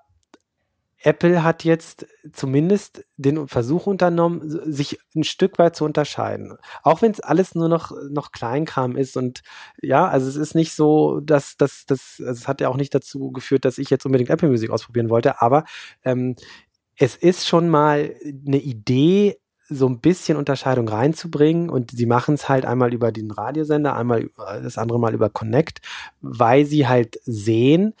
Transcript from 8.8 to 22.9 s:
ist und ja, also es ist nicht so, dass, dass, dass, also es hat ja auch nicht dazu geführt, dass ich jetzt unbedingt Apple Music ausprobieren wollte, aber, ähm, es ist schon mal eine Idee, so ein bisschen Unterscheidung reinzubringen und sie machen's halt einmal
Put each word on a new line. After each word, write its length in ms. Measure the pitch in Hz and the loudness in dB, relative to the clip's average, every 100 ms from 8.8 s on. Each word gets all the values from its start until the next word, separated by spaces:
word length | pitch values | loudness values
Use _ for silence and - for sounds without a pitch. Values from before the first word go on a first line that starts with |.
| 127 127 | -2 -2
ist 220 | 131 131 | -4 -4
und 240 | 127 - - - - _ | -6 -8 -18 -20 -20 _
ja, 260 | - 135 - | 0 2 2
also 220 | 139 131 | 0 -2
es 60 | 143 | -4
ist 180 | 151 | -2
nicht 200 | 165 160 | 0 0
so, 460 | - 151 151 151 147 | 2 2 4 2 0
dass, 380 | 147 147 - - | 0 0 0 -2
dass, 280 | 143 - - | -2 -2 -4
dass, 300 | 135 - - | -6 -6 -12
also 120 | 127 | -10
es 160 | 120 131 | -8 -6
hat 140 | 139 | -4
ja 80 | 139 | -2
auch 80 | 127 | -2
nicht 160 | 139 | -2
dazu 380 | 139 - 139 135 | -2 -2 -10 -10
geführt, 340 | 127 - 131 131 | -8 -2 0 0
dass 140 | - | -2
ich 100 | 139 | -2
jetzt 160 | 135 135 | -2 2
unbedingt 240 | 131 123 | 0 2
Apple 200 | 160 160 | 2 2
Music 200 | 120 110 | 2 0
ausprobieren 400 | 113 - 120 113 | -6 -4 -4 0
wollte, 320 | 113 135 - | 2 2 2
aber, 240 | 117 143 160 - - - | 4 2 0 -12 -20 -8
ähm, 320 | 131 123 127 123 - - _ _ _ - | -4 -2 -2 -6 -14 -20 _ _ _ 0
es 180 | 127 - | 0 2
ist 320 | 170 180 - | 2 2 2
schon 200 | 170 170 | 2 4
mal 480 | 151 151 147 151 - - 135 139 | 4 4 2 -2 -8 -14 -10 -2
eine 140 | 139 | -2
Idee, 760 | 143 113 104 127 156 196 202 190 _ _ - | -2 -6 -2 2 4 4 2 -2 _ _ -10
so 140 | 139 131 | 0 0
ein 140 | 120 | 2
bisschen 360 | 151 185 - 151 | 0 2 0 -2
Unterscheidung 520 | 143 135 135 127 113 | -2 -2 0 0 0
reinzubringen 800 | 107 139 165 170 151 151 170 170 | 0 0 -2 -2 2 4 2 0
und 220 | 131 117 | -4 -4
sie 140 | 117 120 | -2 2
machen's 440 | 120 135 147 - | 2 2 -2 0
halt 160 | 135 - | 0 0
einmal 280 | 123 123 | 0 0